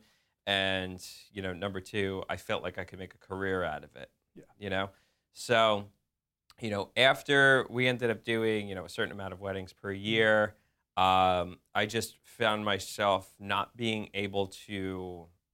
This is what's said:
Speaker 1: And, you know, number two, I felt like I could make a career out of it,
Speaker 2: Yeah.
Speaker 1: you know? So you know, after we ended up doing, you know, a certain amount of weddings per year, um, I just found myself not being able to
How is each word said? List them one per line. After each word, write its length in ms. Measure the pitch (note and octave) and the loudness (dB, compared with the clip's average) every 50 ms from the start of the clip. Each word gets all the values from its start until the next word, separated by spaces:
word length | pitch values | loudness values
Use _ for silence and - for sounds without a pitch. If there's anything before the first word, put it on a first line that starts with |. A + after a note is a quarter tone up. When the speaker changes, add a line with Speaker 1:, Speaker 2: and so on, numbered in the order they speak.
| _ _ _ _ _ _ _ _ _ | _ _ _ _ _ _ _ _ _
Speaker 1:
And, 580 | G2+ G2+ G2 F#2+ F#2+ F#2+ F#2+ F#2 F#2 F#2 F2+ - - - - - - G2 | 0 2 2 2 2 0 0 -2 -4 -6 -10 -12 -16 -18 -20 -20 -14 -10
you 100 | G2+ F#2+ | -8 -6
know, 100 | F#2 F2+ | -6 -6
number 280 | E2+ F#2+ G2+ F#2+ F#2+ | -6 -6 -6 -6 -8
two, 420 | F#2 - - G#2+ G2 G2 F#2+ F#2 - - | -8 -6 -4 -2 -2 -2 -2 -4 -6 -6
I 60 | F#2 | -8
felt 260 | F2+ - - G#2+ - - | -8 -6 -6 -6 -4 -6
like 160 | F2+ F2+ G2+ | -6 -8 -8
I 60 | F2+ | -10
could 140 | - - F#2 | -12 -12 -14
make 140 | F#2+ F#2 - | -16 -16 -16
a 40 | _ | _
career 460 | - - F#2+ F#2+ G2 F#2+ F#2 F#2 F2+ | -14 -10 -8 -4 -2 -2 -2 0 -2
out 180 | D#2+ D2+ D2 D2+ | -2 -4 -6 -10
of 120 | D2 - | -14 -18
it, 140 | C2 C2+ - _ _ _ _ _ | -18 -18 -18 _ _ _ _ _
Speaker 2:
Yeah. 80 | - - - _ _ | -20 -20 -20 _ _
Speaker 1:
you 120 | G#2 G2+ | -8 -4
know? 200 | F#2+ F#2+ G2 G2+ - _ _ _ _ _ _ _ _ | -4 -2 -4 -4 -8 _ _ _ _ _ _ _ _
So 520 | - - - A#2+ A2+ A2+ A2 G#2+ G2+ G2+ G2+ - _ _ _ _ _ _ _ _ _ _ _ _ - | -14 -2 2 4 6 6 6 4 2 -2 -6 -14 _ _ _ _ _ _ _ _ _ _ _ _ -10
you 100 | A#2+ A2 | -6 -4
know, 200 | G#2 G2 F#2+ - _ | -4 -4 -4 -4 _
after 720 | A2+ B2 C3+ C#3+ C#3 - - C#3+ C#3 C#3 C3+ C3+ C3 G#2+ - | 4 4 4 4 2 0 2 4 6 8 8 6 6 4 0
we 160 | A2+ B2 B2+ B2+ | -2 0 2 2
ended 220 | B2 A#2 B2 A#2 | 2 2 0 0
up 140 | A2 G#2 - | -2 -2 -2
doing, 440 | A#2+ A#2 A2+ A2+ A2 A2 G#2+ G#2 G2+ | -2 -2 0 2 2 0 0 -2 -4
you 60 | F#2+ | -6
know, 100 | F#2 E2 | -8 -8
a 40 | - | -8
certain 240 | - - A2 F#2 D#2 | -6 -4 -4 -4 -4
amount 200 | G2+ G2 F#2+ F#2 | -8 -10 -10 -10
of 80 | F2+ | -8
weddings 320 | G2+ G2 F#2+ G2 F#2 F#2 - | -6 -6 -6 -6 -8 -10 -14
per 200 | _ - G2+ G2 | _ -8 -8 -8
year, 600 | G2 G2 G#2+ A2+ A2 A2 A2 G#2+ G#2+ G#2 G#2 - _ _ _ _ _ _ _ _ | -6 -2 0 2 4 6 6 6 6 4 2 0 _ _ _ _ _ _ _ _
um, 600 | F2+ F#2 F#2+ F#2 F#2 F#2 F#2 F#2 F2+ F2 F2+ F2 - _ _ - | 2 4 6 6 6 6 4 4 2 0 -4 -6 -12 _ _ -2
I 120 | G2+ G#2+ | -2 -2
just 300 | G#2+ A2 A2+ G#2 - - _ _ | 0 -2 -4 -4 -4 -8 _ _
found 420 | - - - A#2 A2 G#2+ G#2+ G#2+ | -20 -6 -2 0 0 2 0 0
myself 680 | G#2 G2 G2 - - - - G#2 G2+ F#2+ F#2+ F#2+ - - - | 0 -2 -2 -2 -6 -4 0 2 2 2 2 0 -6 -14 -12
not 380 | G2+ G2 G2+ G2+ - - - | -6 -2 -2 -2 -2 -2 -6
being 340 | A#2 A#2+ A2+ A2 G#2+ G2+ - - | -4 -4 -2 -2 -4 -6 -6 -6
able 340 | G2 G2+ G2+ G2 G2+ G2 F#2+ - - - | -4 -4 -2 -2 -2 -2 -2 -6 -12 -14
to 600 | - G#2 G2 F#2+ F#2+ F#2 F#2 F#2 F2+ F2+ F2 E2+ E2+ F2 _ _ _ | -10 -8 -6 -6 -6 -6 -6 -8 -10 -12 -14 -16 -20 _ _ _ _